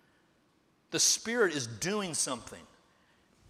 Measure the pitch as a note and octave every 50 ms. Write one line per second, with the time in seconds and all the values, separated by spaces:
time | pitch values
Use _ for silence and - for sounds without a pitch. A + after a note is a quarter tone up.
0 | _ _ _ _ _ _ _ _ _ _ _ _ _ _ _ _ _ _ - D#3
1 | - - - - - A3 A#3+ B3 G#3+ F3 D3+ C#3+ B2 A2+ A#2 G2+ G#2+ F3 G#3 G#3+
2 | G3 F3 D3 - - D3 C3 A2+ G#2 - G2+ E2+ D#2 - - - _ _ _ _
3 | _ _ _ _ _ _ _ _ _